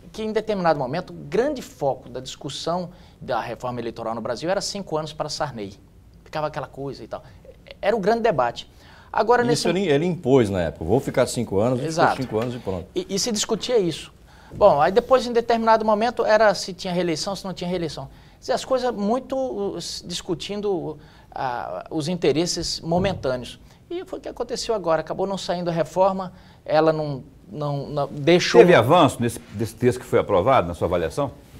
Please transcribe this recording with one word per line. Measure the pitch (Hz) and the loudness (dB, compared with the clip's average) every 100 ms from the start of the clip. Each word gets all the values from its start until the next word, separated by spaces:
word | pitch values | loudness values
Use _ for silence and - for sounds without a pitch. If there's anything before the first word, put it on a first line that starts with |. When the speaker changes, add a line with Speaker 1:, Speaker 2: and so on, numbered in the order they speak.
| - | -16
Speaker 1:
que, | - | -8
em | 220 | -4
determinado | 214 214 202 170 147 | -4 -2 0 2 0
momento, | 127 160 175 | -2 -6 -8
o | |
grande | 170 143 185 277 262 | -14 -4 -2 0 -4
foco | - - 143 - 131 | -10 -4 -4 -4 -10
da | 123 | -12
discussão | 131 - 151 - 160 180 175 - - - | -12 -12 -12 -8 -6 -6 -8 -14 -20 -14
da | 113 120 | -6 -4
reforma | 117 110 123 123 | -4 -8 -8 -6
eleitoral | 117 110 110 | -8 -8 -6
no | 113 | -6
Brasil | 117 113 160 | -6 -4 -2
era | 196 | -2
cinco | - 202 190 156 | -4 -8 -6 -6
anos | 156 | -6
para | - 151 | -8 -8
Sarney. | - 151 117 98 - - - - - | -6 -6 -8 -12 -14 -20 -20 -20 -20
Ficava | - 160 151 | -10 -6 -4
aquela | 151 131 | -6 -10
coisa | - 139 113 | -10 -10 -10
e | 107 | -12
tal. | 95 - - - - - - | -12 -14 -20 -20 -20 -20 -6
Era | 185 226 | -2 0
o | |
grande | 190 233 | 0 2
debate. | 220 147 120 - - - - - - | 2 2 0 -2 -16 -20 -20 -20 -6
Agora, | - 214 240 | 0 4 4
Speaker 2:
Isso | 240 | 4
Speaker 1:
nesse | 233 185 | 2 2
Speaker 2:
ele, | 175 190 | 0 2
ele | 139 175 | 2 2
impôs | 160 123 135 110 | 0 6 6 6
na | 95 | 2
época, | 80 78 | -2 -2
"Vou | 82 123 | 0 0
ficar | 135 135 120 | 2 0 0
cinco | 127 110 98 | 0 -2 2
anos", | 117 123 | 2 0
e | |
ficou | 156 | -2
Speaker 1:
Exato. | 160 139 92 | 2 2 2
Speaker 2:
cinco | 127 110 | -2 -4
anos | 123 120 | -4 -6
e | |
pronto. | 104 92 82 185 | -6 -6 -6 -8
Speaker 1:
E, | 185 | -4
e | 190 | -4
se | 247 | -2
discutia | 214 - 226 - 240 | -4 -2 -4 0 0
isso. | 175 151 - - - - - | 0 -4 -12 -20 -20 -20 -12
Bom, | - 208 143 | 4 4 6
aí | 175 | 4
depois, | 202 233 254 233 | 2 2 2 2
em | |
determinado | 233 233 226 226 220 220 | -2 0 0 4 2 4
momento, | 208 233 240 214 | 0 0 0 4
era | 214 214 185 | 6 6 4
se | - | -4
tinha | 180 190 | -8 -4
reeleição, | 175 175 151 202 190 | -2 -2 -2 -4 -8
se | 190 | -8
não | |
tinha | 175 175 | -8 -4
reeleição. | 180 160 147 139 | -4 -4 -8 -14
Quer | - - - | -18 -20 -14
dizer, | - | -4
as | 254 - | -4 0
coisas | 262 247 | 0 0
muito, | 202 202 247 262 269 | -2 0 -2 -2 -4
uh, | 262 202 202 170 | -4 -4 -6 -6
s-, | 170 - - | -10 -12 -10
discutindo, | 175 - 170 - 208 208 | -10 -6 -6 -6 -6 -4
uh, | 180 147 147 - - - - 131 120 62 90 - | -4 -6 -12 -18 -20 -14 -8 -6 -6 -8 -10 -6
os | 160 151 | -6 -4
interesses | 180 170 139 175 175 - - | 0 0 2 0 -4 -6 -6
momentâneos. | 160 175 196 139 143 127 117 - - - - | -2 0 0 -2 -4 -4 -8 -16 -20 -20 -12
E | 349 | -12
foi | 370 - | -10 -12
o | |
que | - | -12
aconteceu | 277 233 233 - | -10 -8 -6 -4
agora. | 214 165 156 | -2 0 0
Acabou | 156 165 190 | -2 -4 -4
não | 190 | -4
saindo | - 175 170 | -4 -4 -2
a | |
reforma, | 165 151 185 190 190 185 - - - - | -2 -2 2 2 2 -8 -12 -20 -16 0
ela | 151 160 | 4 4
não, | 156 151 131 - - - | 2 -2 -8 -12 -20 -14
não, | 147 147 143 131 | -8 -4 -4 -4
não | 147 - | -4 -4
deixou | 147 143 175 - - | 0 4 4 8 10
Speaker 3:
Teve | 175 | 10
avanço | 151 113 175 143 - | 10 8 6 6 4
nesse, | 120 - - | -4 -4 -10
desse | 101 110 - | -6 -6 0
texto | 123 - | 0 0
que | - | 0
foi | 117 | 2
aprovado, | 92 95 113 123 85 | 4 4 6 4 2
na | |
sua | 82 95 | -2 0
avaliação? | 87 80 - 143 - - | 0 0 -2 -4 -6 -20